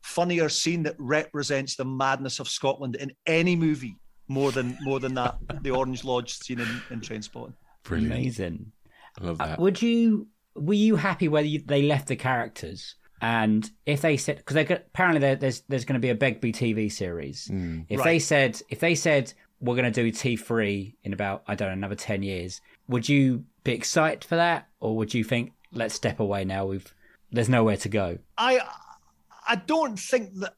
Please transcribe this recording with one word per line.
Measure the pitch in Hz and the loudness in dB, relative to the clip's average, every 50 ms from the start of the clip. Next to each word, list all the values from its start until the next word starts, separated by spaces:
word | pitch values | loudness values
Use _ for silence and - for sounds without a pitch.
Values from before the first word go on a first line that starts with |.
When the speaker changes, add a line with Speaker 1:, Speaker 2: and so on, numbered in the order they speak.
| - | -14
Speaker 1:
funnier | - - - 175 175 175 170 160 151 | -4 -2 0 0 2 2 2 2 2
scene | - - - 160 170 170 156 | 0 0 0 0 0 0 0
that | 151 - - | -2 -4 -6
represents | 143 123 147 151 147 - - 147 143 127 143 135 135 135 - | -2 0 0 0 0 0 -6 -6 -2 -2 -2 -2 -2 -4 -6
the | - 131 | -6 -6
madness | 131 131 131 135 135 135 135 135 131 120 - | -6 -2 0 2 2 2 0 -2 -6 -6 -6
of | 135 - | -6 -6
Scotland | - - - 135 135 135 139 127 113 | -8 -2 0 0 0 0 -4 -6 -6
in | - 143 135 - _ _ | -6 -8 -10 -10 _ _
any | 165 160 165 170 180 180 | 2 2 4 4 4 2
movie | 170 165 156 151 135 127 117 95 - - - - - - - | 2 2 2 0 0 -4 -12 -12 -14 -20 -20 -20 -20 -10 -4
more | 135 135 139 139 123 | -2 2 2 2 2
than, | 135 127 123 127 123 139 | 0 -2 -2 -4 -6 -4
more | 135 135 135 | -2 -2 -2
than | 123 131 131 | -2 -2 -2
that, | 127 123 123 - - - - - 139 135 | 0 -2 -2 -2 -4 -8 -8 -8 -6 -2
the | 139 127 | -2 0
Orange | 127 131 131 131 120 123 | 0 0 0 -2 -6 -4
Lodge | 131 127 123 120 - - - | -2 -2 -2 -2 -4 -10 -12
scene | - - 127 120 | -8 -8 -6 -4
in, | 120 113 117 120 110 - | -4 -4 -6 -8 -10 -10
in | 123 117 | -10 -10
Trainspotting. | 107 - 113 110 107 - - 120 120 - - - _ _ _ _ _ | -10 -8 -10 -10 -10 -12 -14 -14 -14 -14 -16 -20 _ _ _ _ _
Speaker 2:
Brilliant. | - - 82 110 117 117 | -4 -2 0 0 0 0
Speaker 3:
Amazing. | 123 127 127 113 110 98 87 82 - - 107 - _ _ - _ _ - - _ - | -2 -2 -2 -2 -4 -6 -6 -6 -8 -10 -14 -18 _ _ -20 _ _ -20 -20 _ -8
Speaker 2:
I | - | -6
love | 87 170 160 | -6 -4 -4
Speaker 3:
Uh, | 170 | -4
Speaker 2:
that. | 160 156 156 | -4 -2 2
Speaker 3:
would | 170 196 185 - 233 | 2 2 2 2 2
you, | 233 233 233 233 226 214 208 214 - _ _ _ _ _ | 2 4 4 6 4 4 2 0 -6 _ _ _ _ _
were | - 147 156 208 | -6 -2 0 2
you | 208 214 220 220 | 4 6 6 4
happy | 165 147 196 175 - 180 | 4 4 0 0 2 0
where | 156 151 151 151 | 2 4 2 2
you, | 151 151 147 143 | 2 -2 -4 -2
they | - 143 143 143 | 0 2 4 4
left | 147 151 135 139 | 4 2 2 0
the | - 135 | -2 -6
characters? | 110 - 127 131 120 117 107 - - - - 95 92 - - - _ _ _ _ - | -2 0 0 0 0 -2 -4 -8 -12 -12 -10 -10 -12 -14 -16 -18 _ _ _ _ -4
And | 113 113 117 113 110 107 107 107 107 - - _ _ | -2 0 2 2 4 4 4 2 2 -2 -12 _ _
if | - 123 139 | -2 0 2
they | - 165 151 | 2 2 2
said, | 135 - - 143 - - | 2 0 -2 -4 -6 -4
'cause | - 139 | 0 2
they're | 156 156 | 2 2
go-, | - 180 | 2 0
apparently | 175 - _ _ - 185 180 165 151 | -2 -2 _ _ 2 4 4 4 4
there, | 139 139 135 | 4 4 2
there's, | 135 139 131 120 - _ _ | 2 0 -2 -2 -2 _ _
there's | 139 131 131 | -2 -2 0
gonna | - 139 127 | 0 0 0
be | 117 127 | 2 0
a | 120 | 2
Begbie | 107 135 131 107 - - 117 110 | 2 2 0 0 0 -2 -2 -2
T | - 123 117 110 | 0 0 0 0
V | 110 107 104 | 0 0 -2
series. | - - 98 90 85 85 73 69 71 - - - | -2 -4 -4 -4 -4 -6 -8 -8 -10 -12 -10 -6
Speaker 2:
Mm. | 98 95 90 85 82 82 80 - | -4 -4 -4 -4 -6 -8 -6 -4
Speaker 3:
If | 107 131 | -2 2
Speaker 1:
Right. | 135 | 2
Speaker 3:
they | 165 170 165 | 4 4 4
said, | 139 - 156 143 135 123 110 - - _ | 2 4 4 4 4 4 2 -4 -10 _
if | - - | -6 -2
they | - 170 170 | 0 2 2
said, | 147 - 170 151 143 123 - - _ _ _ _ _ | 2 2 4 4 4 2 0 -10 _ _ _ _ _
"We're | - 120 120 | -2 0 2
gonna | 123 127 123 | 2 2 2
do | 110 131 117 117 107 | 2 2 2 2 0
T | - - 131 120 | 0 0 0 -2
three | 107 - - 117 113 107 101 101 101 95 101 - _ _ | -2 -2 -2 0 0 2 2 0 -2 -4 -8 -14 _ _
in | 98 98 | -8 -4
about, | 90 104 98 98 - _ - | -4 -2 -4 -4 -6 _ -6
I | 104 | -4
don't | - 104 95 | -2 -2 -4
know, | 92 | -2
another | 95 98 98 104 | -4 -4 -6 -6
ten | 107 - - 107 98 98 | -8 -4 -4 -4 -2 -2
years," | 98 95 90 87 92 95 - _ _ _ _ _ | -4 -4 -4 -6 -8 -10 -14 _ _ _ _ _
would | - 120 123 113 - | -2 -2 -2 2 4
you | 143 143 135 131 127 120 - - _ _ _ | 4 6 6 4 4 0 -4 -12 _ _ _
be | - 120 | -4 -2
excited | - - - - 170 156 156 - - - | -2 -2 0 2 2 2 2 0 -2 -4
for | - 175 | -2 2
that, | 165 170 170 170 - - _ _ _ | 2 4 2 2 0 -4 _ _ _
or | - 110 110 110 | -4 -2 0 0
would | 110 107 - | -2 0 0
you | 123 107 | -2 0
think, | - 123 120 120 123 _ _ _ _ - | 0 0 -2 -2 -4 _ _ _ _ -6
"Let's | 113 113 110 - | -4 -4 -4 -4
step | - - 123 - - | -2 -4 -4 0 0
away | 110 98 101 98 98 | 0 0 0 -2 -2
now. | 95 95 98 98 | -2 -2 -2 -2
We've, | 98 95 98 - - _ _ _ - _ _ _ _ | -2 -4 -6 -8 -12 _ _ _ -20 _ _ _ _
there's | - 120 113 104 | -2 0 2 4
nowhere | 127 120 113 110 101 95 | 4 4 6 4 2 0
to | - 104 | -2 -2
go"? | 98 107 98 87 87 92 - _ _ | 0 0 0 0 -4 -8 -12 _ _
Speaker 1:
I, | - 226 254 262 254 208 - - - - - - - _ _ _ _ _ _ - - - - | 0 2 4 4 4 2 -2 -12 -18 -18 -20 -20 -20 _ _ _ _ _ _ -20 -10 -2 -2
I | 233 | -2
don't | 190 175 - 311 320 311 269 214 190 | 0 0 0 2 2 2 0 -2 -6
think | - - - 254 220 190 196 185 | -4 0 0 0 0 -2 -8 -8
that | 196 180 - | -8 -8 -8